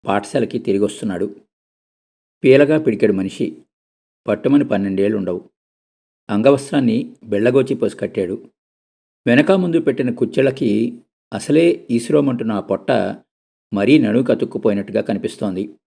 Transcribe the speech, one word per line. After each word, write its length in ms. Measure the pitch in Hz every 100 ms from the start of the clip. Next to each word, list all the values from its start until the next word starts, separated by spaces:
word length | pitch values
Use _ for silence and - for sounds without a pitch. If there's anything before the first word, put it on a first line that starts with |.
| -
పాఠశాలకి 520 | 101 - 143 113 117
తిరిగొస్తున్నాడు. 760 | 113 98 104 - 110 90 95 - _ _ _ _ _ _ _ _ _ _
పీలగా 360 | 135 135 147 156
పిడికెడు 340 | 156 101 107
మనిషి, 480 | 95 95 - 80 - _ _ _ _ _ _ -
పట్టుమని 380 | 104 135 143
పన్నెండేళ్లుండవు. 840 | 139 98 98 95 101 107 92 87 - _ _ _ _ _ _ _ -
అంగవస్త్రాన్ని 880 | 104 120 139 135 151 123 113 - -
బెళ్ళగోచి 520 | - 101 117 131 131
పోసి 220 | 127 107 -
కట్టాడు. 520 | 101 - 90 101 - _ _ _ _ _ _ _ 120
వెనక 240 | 123 147
ముందు 280 | 190 180 165
పెట్టిన 320 | 156 123 123
కుచ్చెళ్ళకి 880 | 120 120 - 135 131 117 107 117 - _ _ _
అసలే 540 | 101 - 147 170 - -
ఈసురోమంటున్న 600 | 117 - 147 139 120 113
ఆ 80 | 104
పొట్ట 320 | 92 95 - 120 95 - _ _ _ _ _
మరీ 260 | 101 104 147
నడుము 240 | 110 117
కతుక్కుపోయినట్టుగా 760 | 123 117 - - 113 101 98 104
కనిపిస్తోంది. 760 | 101 101 - - 107 90 104 -